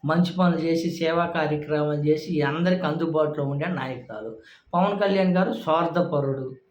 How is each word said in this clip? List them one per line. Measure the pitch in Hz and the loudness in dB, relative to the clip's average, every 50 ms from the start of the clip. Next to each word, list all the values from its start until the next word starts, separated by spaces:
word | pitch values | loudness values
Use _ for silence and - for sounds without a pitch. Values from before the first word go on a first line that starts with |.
| - | 0
మంచి | 143 160 175 180 180 - 180 | 0 2 2 2 0 2 2
పనులు | 185 175 165 151 | 2 2 2 2
చేసి | 156 165 165 165 165 170 | 0 0 0 0 0 -2
సేవా | - - 165 160 165 170 170 | -4 -2 -2 0 0 0 0
కార్యక్రమాలు | 170 170 170 156 147 151 147 147 147 151 151 151 151 147 147 147 151 | 0 0 -2 0 0 0 -2 -2 -2 0 0 0 0 0 0 2 2
చేసి | 156 151 - - 175 147 | 2 2 0 -2 -2 0
అందరికి | 151 139 147 160 175 185 185 180 175 | 0 0 0 0 2 2 2 2 0
అందుబాటులో | 151 151 - 165 160 156 156 156 151 147 151 143 | -2 -2 0 -2 0 2 0 0 0 0 -2 -4
ఉండే | 139 143 143 156 | -2 -2 -4 -4
నాయకురాలు. | 180 180 139 131 131 127 - - - 110 107 107 113 113 - - - - - _ _ - | -4 -4 -4 -4 -6 -8 -10 -12 -14 -14 -12 -12 -12 -14 -14 -20 -20 -20 -20 _ _ 0
పవన్ | 175 185 208 202 196 | 2 2 2 2 0
కళ్యాణ్ | 202 196 190 196 190 185 180 | 0 2 2 4 4 4 4
గారు | 180 160 - - | 4 2 2 -2
స్వార్థపరుడు | - - 165 156 165 170 165 151 175 175 - 151 143 139 139 131 135 131 127 131 - _ _ | -4 0 0 2 2 2 0 0 0 0 0 0 0 0 0 -2 -4 -6 -10 -10 -14 _ _